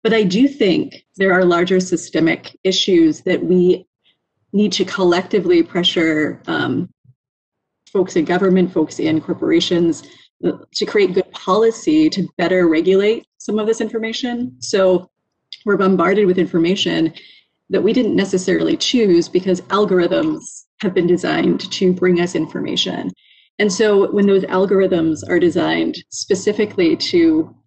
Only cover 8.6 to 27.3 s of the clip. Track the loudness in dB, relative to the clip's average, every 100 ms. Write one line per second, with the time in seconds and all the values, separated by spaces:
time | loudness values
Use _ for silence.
8.6 | 2 0 -4 -2 -2 -2 -4 -4 0 0
9.6 | 0 0 0 -2 -10 -20 _ _ -6 -6
10.6 | -12 -6 -2 0 2 0 -4 -10 -2 2
11.6 | 2 0 0 2 2 0 -6 -4 -2 2
12.6 | 2 2 2 2 2 -2 _ _ -6 -4
13.6 | -2 -2 -4 -4 -8 -6 -6 -6 -8 -10
14.6 | -4 0 2 2 -2 _ _ _ _ -10
15.6 | -4 0 2 2 2 2 2 0 0 0
16.6 | 0 0 -2 -2 -2 -4 -20 -20 _ _
17.6 | _ -2 0 0 0 -2 0 -2 -2 -2
18.6 | 0 -2 -2 0 2 2 2 -2 0 -2
19.6 | -2 -2 2 2 2 0 -2 -4 -10 -20
20.6 | _ _ -2 0 0 0 0 -2 0 -2
21.6 | -6 -2 0 2 2 2 0 -4 -6 -8
22.6 | -6 -4 -4 -6 -8 -12 _ _ _ -2
23.6 | -2 2 2 2 2 2 2 2 0 -2
24.6 | 0 2 2 0 0 -4 -2 0 2 0
25.6 | -2 -2 -4 -6 -14 -14 -4 -2 -2 -2
26.6 | -4 0 0 0 0 2 4